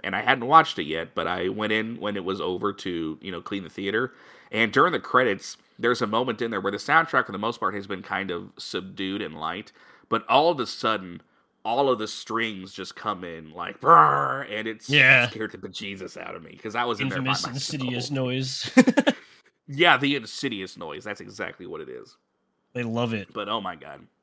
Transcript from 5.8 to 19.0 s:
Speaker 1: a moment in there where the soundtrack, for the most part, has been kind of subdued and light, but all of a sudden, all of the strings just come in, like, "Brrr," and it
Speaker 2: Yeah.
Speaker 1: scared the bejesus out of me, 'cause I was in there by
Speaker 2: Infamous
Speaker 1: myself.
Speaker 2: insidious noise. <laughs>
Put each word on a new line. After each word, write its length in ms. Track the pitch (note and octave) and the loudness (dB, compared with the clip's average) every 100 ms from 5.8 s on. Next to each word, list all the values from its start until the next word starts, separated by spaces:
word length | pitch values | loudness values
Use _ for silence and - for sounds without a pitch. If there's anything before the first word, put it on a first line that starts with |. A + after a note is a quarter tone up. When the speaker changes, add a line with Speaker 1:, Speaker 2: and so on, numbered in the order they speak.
| A#2 B2 | 0 0
Speaker 1:
a 40 | A2+ | 0
moment 360 | A2 B2+ A2 | 0 0 -2
in 80 | A#2 | -4
there 100 | G#2 | -4
where 120 | G2+ | -4
the 60 | G2+ | -4
soundtrack, 480 | - D#3+ D#3+ C3+ - | 2 2 4 2 0
for 60 | |
the 60 | G2+ | -2
most 220 | A2 A#2 | -4 -2
part, 140 | F#2+ | -4
has 120 | G2+ G2 | -4 -6
been 160 | F#2+ | -8
kind 280 | G#2 G2 G2 | -6 -6 -4
of 200 | F2 G2 - | -6 -8 -14
subdued 640 | - F#2+ F#2+ F#2+ F#2+ G2+ | -8 -8 -8 -6 -6 -4
and 120 | F2 D#2 | -6 -8
light, 320 | D#2+ F2 - - - - - | -8 -8 -12 -20 -20 -20 -4
but 140 | A2+ - | -2 4
all 220 | B2+ E3 | 6 6
of 100 | D#3 | 4
a 60 | A#2 | -2
sudden, 560 | - A#2+ G#2+ F#2 F2 - _ _ _ | -2 -2 -2 -4 -14 -18 _ _ _
all 240 | G#2+ A#2+ C#3 | -4 2 2
of 80 | A#2 | 2
the 80 | G#2+ | -2
strings 640 | - - A2+ A2+ G2 F#2 | -8 -4 -2 -2 -6 -12
just 220 | - F#2 | -12 -12
come 300 | - A2 G2 | -8 -6 -6
in, 260 | F2+ E2 D#2 | -8 -12 -14
like, 280 | E2 E2+ - | -12 -10 -2
"Brrr," 640 | C#3 E3 D3+ C#3+ C#3 C3+ C3+ | 6 8 8 6 0 -2 -6
and 180 | G#2+ A2 | -6 -6
it 200 | A2+ - | -6 2
Speaker 2:
Yeah. 400 | D3 C3 C3 A#2+ | 8 10 8 6
Speaker 1:
scared 220 | G#2+ A2 | -2 -6
the 60 | G2 | -6
bejesus 580 | G2 F#2 G2+ F#2+ F2 - | -12 -10 -10 -8 -10 -12
out 200 | F2 F2 | -12 -12
of 60 | |
me, 120 | E2 - | -14 -12
'cause 200 | A2 A2+ | -6 -2
I 80 | |
was 160 | A#2+ G#2+ | 0 0
in 80 | C3+ | -2
there 100 | F#2+ | -2
by 100 | - | 0
Speaker 2:
Infamous 120 | - | 0
Speaker 1:
myself. 120 | - C3 | -2 -4
Speaker 2:
insidious 540 | - D3+ B2+ B2 A#2+ | -4 -4 -4 -4 -2
noise. 600 | C#3 B2+ B2+ C3 - - - | -2 0 -2 -2 -4 2 6
<laughs> 40 | A#3 - | 6 6